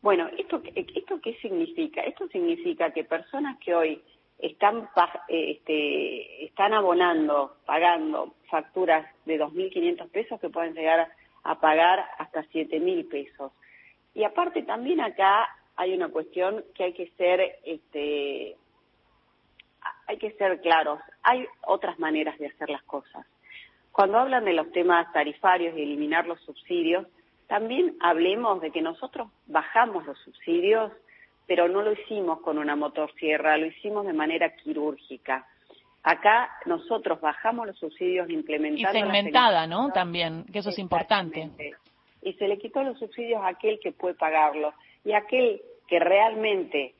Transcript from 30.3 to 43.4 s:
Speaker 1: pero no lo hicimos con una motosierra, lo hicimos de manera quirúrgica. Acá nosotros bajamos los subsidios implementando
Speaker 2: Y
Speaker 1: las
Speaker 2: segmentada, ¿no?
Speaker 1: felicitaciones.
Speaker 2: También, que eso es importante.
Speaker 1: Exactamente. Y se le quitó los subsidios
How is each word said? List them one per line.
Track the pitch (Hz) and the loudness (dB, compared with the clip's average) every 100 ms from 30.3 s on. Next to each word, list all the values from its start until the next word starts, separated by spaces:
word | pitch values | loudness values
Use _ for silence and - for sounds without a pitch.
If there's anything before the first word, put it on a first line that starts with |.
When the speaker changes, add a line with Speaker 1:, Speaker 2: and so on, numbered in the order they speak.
| - - 170 185 226 214 - _ _ - _ _ | -16 -2 0 4 2 2 -8 _ _ -20 _ _
Speaker 1:
pero | 180 175 | 2 4
no | 190 | 2
lo | 214 | 0
hicimos | 208 - 214 180 160 | -2 -4 -4 -2 -2
con | 170 151 | -2 -4
una | 147 147 | -2 -2
motosierra, | 147 151 151 - 156 151 151 151 | -4 -4 -6 -4 -2 2 4 2
lo | 160 | 0
hicimos | - 208 208 202 | -6 -6 -6 -4
de | |
manera | 156 156 165 165 - | -2 -2 0 -2 -4
quirúrgica. | 151 156 151 139 _ 131 - 131 - _ _ - _ _ | -8 -4 -4 -6 _ -18 -6 -8 -8 _ _ -20 _ _
Acá | - 175 208 226 247 - - | 0 4 6 4 2 -6 -6
nosotros | 170 - 226 - 165 | -6 -2 -4 -2 -2
bajamos | 156 - 220 240 220 | -2 -2 -2 -2 -6
los | 196 | -8
subsidios | 160 - 180 180 170 | -12 -4 -2 0 -2
implementando | 165 151 151 151 151 | -4 -4 -2 -2 0
Speaker 2:
Y | |
Speaker 1:
las | 208 | 0
Speaker 2:
segmentada, | 214 202 196 202 220 247 180 160 | 0 2 2 4 6 6 4 2
¿no? | 175 269 | -2 0
Speaker 1:
felicitaciones. | |
Speaker 2:
También, | 202 180 170 165 160 - | 0 0 -2 -2 -4 -8
que | 196 | -6
eso | 196 | -6
es | 180 | -6
importante. | 190 175 160 208 175 160 | -2 -2 2 0 0 -8
Speaker 1:
Exactamente. | 156 - 147 - _ _ _ _ | -12 -12 -14 -14 _ _ _ _
Y | 185 | -10
se | 185 202 | -4 -2
le | 202 | -2
quitó | 214 247 | -4 -4
los | 269 240 | -4 -6
subsidios | 220 - 233 226 | -10 -8 -4 -2